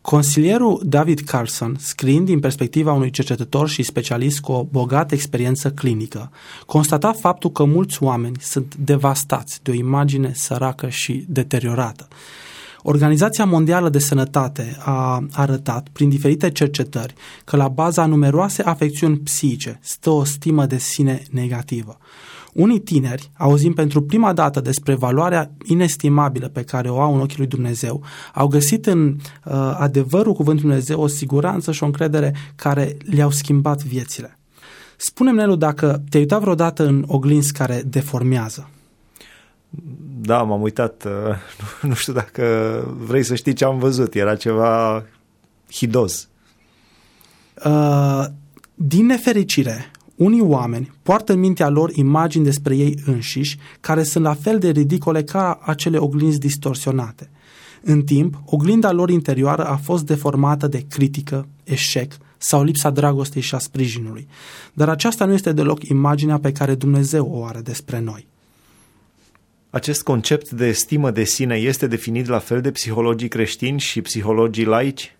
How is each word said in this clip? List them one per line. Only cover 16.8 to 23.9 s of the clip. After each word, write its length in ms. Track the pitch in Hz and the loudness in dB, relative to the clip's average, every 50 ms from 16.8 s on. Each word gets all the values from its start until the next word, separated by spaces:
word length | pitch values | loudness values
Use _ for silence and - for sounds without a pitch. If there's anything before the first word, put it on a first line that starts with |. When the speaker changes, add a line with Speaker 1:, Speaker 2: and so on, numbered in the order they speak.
| 135 - - 123 117 120 - - - - - - _ | -6 -6 -6 -8 -8 -8 -14 -18 -20 -20 -20 -20 _
Speaker 1:
că 100 | - - | 0 0
la 120 | 143 139 | 2 2
baza 340 | 135 131 143 160 170 165 175 | 2 0 0 0 2 2 2
a 40 | 165 | 2
numeroase 560 | 160 156 147 147 139 139 165 190 196 196 - | 4 4 4 4 4 4 4 2 0 -2 -2
afecțiuni 560 | - 175 165 143 156 151 143 147 170 160 151 | 0 -2 0 0 0 -2 0 0 0 2 2
psihice 600 | 143 147 143 - - - 139 120 - - 120 117 - | 0 -2 -6 -4 0 0 0 -2 -2 -8 -10 -12 -12
stă 280 | _ - - - - 165 | _ -14 -14 -2 0 2
o 140 | 156 147 139 | 2 2 2
stimă 420 | 143 143 - - 160 156 151 139 | 0 -4 -4 -2 0 2 2 2
de 120 | 127 131 | 2 0
sine 460 | 127 - - - - 143 135 131 131 - - | -2 -4 -4 -2 0 0 0 0 -2 -6 -8
negativă. 680 | 135 127 123 123 127 117 - - 123 117 110 104 110 _ _ - - - - - - - - - _ | -6 -4 -4 -4 -4 -6 -6 -6 -8 -8 -8 -12 -18 _ _ -20 -20 -20 -20 -20 -20 -20 -20 -8 _
Unii 260 | - 175 220 240 202 | 2 4 4 4 2
tineri, 520 | 214 - 165 143 131 123 123 139 - - _ | 0 0 0 0 0 0 -6 -8 -12 -16 _
auzind 380 | - - 139 143 147 143 175 165 | 2 4 4 6 6 4 2 2
pentru 260 | - 156 147 | 2 0 2